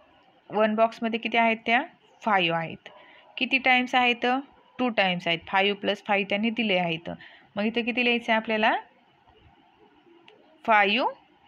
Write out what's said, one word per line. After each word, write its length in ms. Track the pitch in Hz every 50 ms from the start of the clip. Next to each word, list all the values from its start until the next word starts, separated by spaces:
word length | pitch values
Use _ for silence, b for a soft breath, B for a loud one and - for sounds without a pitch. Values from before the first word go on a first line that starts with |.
| _ _ _ _ _ _ _ _ _ -
वन 240 | 165 208 220 220 214
बॉक्समध्ये 440 | 220 226 226 - - 233 226 226 226
किती 180 | 226 226 240
आहेत 200 | 233 233 226 226 226 -
त्या, 160 | 233 226 254 320 339 - _ _ _ _ -
फाईव्ह 360 | - 226 208 190 175 165 165 165
आहेत. 300 | 165 160 - - - - - B B B B B B B -
किती 220 | - 254 240 269 254
टाइम्स 360 | 254 262 254 254 254 247 262
आहेत, 320 | 254 247 240 240 233 240 247 254 269 285 - _ _ _ _ _ -
टू 100 | 254 247
टाइम्स 400 | 220 208 196 185 180 175 - 170
आहेत, 100 | 170 165 -
फाईव्ह 320 | - - 190 196 202 202 196
प्लस 240 | 202 196 202 208 -
फाईव्ह 240 | - 202 196 202 196
त्यांनी 220 | 208 202 220 233
दिले 280 | 220 240 226 208 185 180
आहेत. 320 | 180 170 160 160 - 175 170 - B B B B B B B
मग 60 | 202
इथं 200 | 208 233 233 240
किती 220 | 226 240 226 254 247
लिहायचं 280 | 240 240 240 240 -
आहे 40 | 220
आपल्याला, 400 | 220 220 226 220 214 214 247 330 440 - _ _ _ _ _ _ _ _ _ _ _ - - _ _ _ _ _ _ 427 _ _ _ _ - - _ _ - - - _ _ _ _ -
फाईव्ह 440 | 233 220 208 202 202 208 247 330 508 539 - _ _ _ _ _